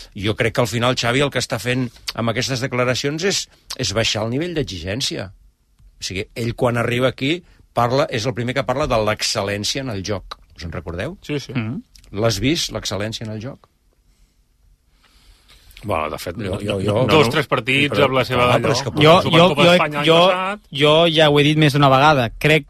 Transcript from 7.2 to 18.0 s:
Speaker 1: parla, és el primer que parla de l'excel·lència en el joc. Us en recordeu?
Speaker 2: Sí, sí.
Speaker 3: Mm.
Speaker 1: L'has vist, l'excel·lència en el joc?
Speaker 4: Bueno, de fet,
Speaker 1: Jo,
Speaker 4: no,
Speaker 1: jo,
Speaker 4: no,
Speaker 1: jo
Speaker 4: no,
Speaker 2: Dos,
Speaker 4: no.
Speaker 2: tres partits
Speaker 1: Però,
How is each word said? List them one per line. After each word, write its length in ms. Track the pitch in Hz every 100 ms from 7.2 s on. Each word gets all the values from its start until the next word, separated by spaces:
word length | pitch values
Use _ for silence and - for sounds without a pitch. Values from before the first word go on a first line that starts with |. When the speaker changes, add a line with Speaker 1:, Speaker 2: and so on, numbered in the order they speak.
| 135 175 - _ _
Speaker 1:
parla, 320 | - 117 135 151
és 140 | 127 120
el 60 | 120
primer 160 | 120
que 140 | 135 113
parla 160 | 127 151
de 120 | 117
l'excel·lència 800 | 107 107 - 113 101 101 101 139
en 80 | 135
el 80 | 98
joc. 320 | 95 98 - - _ -
Us 100 | 87
en 40 |
recordeu? 400 | 90 85 82 123 190
Speaker 2:
Sí, 140 | - 147
sí. 140 | - 127
Speaker 3:
Mm. 220 | 110 165 - _ - 98
Speaker 1:
L'has 160 | 117 98
vist, 280 | 127 165 - 110
l'excel·lència 480 | - 98 107 110
en 80 | 110
el 80 | 110
joc? 300 | 127 - _ _ _ _ _ _ _ _ _ _ _ _ _ _ _ _ _ _ _ - _ -
Speaker 4:
Bueno, 260 | 107 85 78
de 80 | 78
fet, 160 | - 90
Speaker 1:
Jo, 60 |
Speaker 4:
no, 160 | 98 98
Speaker 1:
jo, 80 | 101
Speaker 4:
no, 140 | 101
Speaker 1:
jo 140 | 98
Speaker 4:
no, 120 | 107 127
Speaker 2:
Dos, 200 | 160 123
Speaker 4:
no. 40 |
Speaker 2:
tres 140 | 156 139
partits 460 | 127 113 135 143
Speaker 1:
Però, 140 | 127